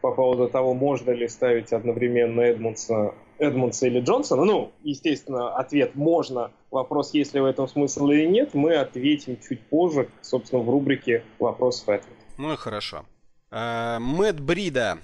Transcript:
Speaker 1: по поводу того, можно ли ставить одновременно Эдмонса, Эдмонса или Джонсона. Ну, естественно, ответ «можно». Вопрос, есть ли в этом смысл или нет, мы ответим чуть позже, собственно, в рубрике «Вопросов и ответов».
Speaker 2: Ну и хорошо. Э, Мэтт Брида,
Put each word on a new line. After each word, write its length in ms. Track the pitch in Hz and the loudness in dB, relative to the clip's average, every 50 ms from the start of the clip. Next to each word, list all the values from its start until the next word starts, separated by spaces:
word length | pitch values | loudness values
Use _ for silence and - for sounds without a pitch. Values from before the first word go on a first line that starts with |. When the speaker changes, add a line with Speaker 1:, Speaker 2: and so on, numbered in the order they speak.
Speaker 1:
по 120 | - 127 117 | -2 -2 0
поводу 360 | - 131 127 127 123 123 120 | 2 2 2 4 2 0 0
того, 240 | - 135 131 131 127 | 0 0 0 0 0
можно 380 | 127 139 143 139 123 123 127 | 2 0 0 0 0 0 -2
ли 160 | 120 120 120 | 0 0 -2
ставить 440 | 117 - - 131 123 120 117 113 - 120 | -6 -2 -2 2 2 2 2 0 -2 -4
одновременно 680 | 110 107 120 113 117 127 123 120 120 120 117 117 117 | -2 -2 -2 -2 0 0 2 2 2 2 2 2 2
Эдмонса, 720 | 120 120 117 110 113 113 110 - - - 117 110 104 101 - - - - _ | 4 4 2 2 -2 -6 -6 -6 -4 -2 0 0 0 -2 -4 -10 -20 -20 _
Эдмонса 500 | - 147 147 123 131 127 123 120 - 131 | -2 -2 0 2 2 0 0 0 0 0
или 140 | 127 120 123 | 2 2 2
Джонсона. 440 | 127 135 214 269 294 - 147 127 160 | 2 2 0 0 2 0 2 2 4
Ну, 260 | 208 208 165 214 - _ _ - | 4 2 2 0 -4 _ _ -8
естественно, 720 | 151 143 - - 160 143 131 - - 135 123 123 117 - | -8 -8 -4 -2 -2 -2 -2 -4 -6 -6 -4 -4 -2 -2
ответ 400 | 127 131 - 147 147 127 117 - | -4 -4 0 2 0 0 0 0
«можно». 560 | 139 147 160 170 165 135 117 131 123 117 110 _ _ _ _ | -2 0 2 2 2 0 -2 -4 -6 -6 -6 _ _ _ _
Вопрос, 420 | - 131 127 - 147 147 135 - - | -4 -4 -4 -2 -2 -2 -2 0 0
есть 200 | 147 139 - - | 0 0 0 0
ли 80 | 139 | 0
в 40 | 135 | 2
этом 220 | 135 131 - 135 | 2 0 0 -4
смысл 420 | 131 - 147 143 135 - - 143 143 | -2 0 -2 0 0 0 0 2 4
или 160 | 147 147 156 | 4 4 4
нет, 280 | 165 185 233 285 285 - | 4 4 4 2 2 0
мы 220 | 143 143 165 165 | 0 2 4 2
ответим 600 | 147 131 - - 123 127 147 151 139 - 131 123 - - | 2 0 -2 -4 -2 0 0 0 0 -2 -10 -10 -10 -8
чуть 140 | - 135 - | -10 -10 -10
позже, 480 | - _ 143 156 180 175 156 139 120 - - - | -6 _ 0 2 2 2 2 0 -2 -2 -6 -20
собственно, 400 | - - - 127 - - 131 123 | -8 -4 -4 -4 -4 -2 -2 -2
в 80 | 117 117 | 0 2
рубрике 540 | 131 143 139 139 139 131 - 127 117 117 - - - | 0 2 2 0 -2 -2 0 0 0 0 -2 -8 -6
«Вопросов 520 | - 123 117 107 - 123 127 127 - - - | -2 -2 -2 0 0 0 0 0 -2 -2 -2
и 40 | 101 | -2
ответов». 240 | 98 - - - _ - - - | -2 -2 -10 -20 _ -20 -20 -14
Speaker 2:
Ну 160 | - 139 156 156 | -10 -6 -6 -6
и 20 | |
хорошо. 500 | - - 120 107 104 - - - 76 69 - _ _ _ - _ _ _ _ | -6 -6 -8 -8 -6 -8 -8 -12 -12 -16 -16 _ _ _ -20 _ _ _ _
Э, 460 | 110 113 113 120 117 113 117 117 117 117 | -10 -8 -6 -4 -4 -4 -4 -4 -4 -4
Мэтт 400 | 117 127 147 170 202 214 185 151 | -4 -4 0 0 0 0 0 -2
Брида, 600 | 139 135 175 185 208 175 135 127 117 101 85 80 | -2 -2 -2 0 -2 -2 -2 0 0 0 -2 -6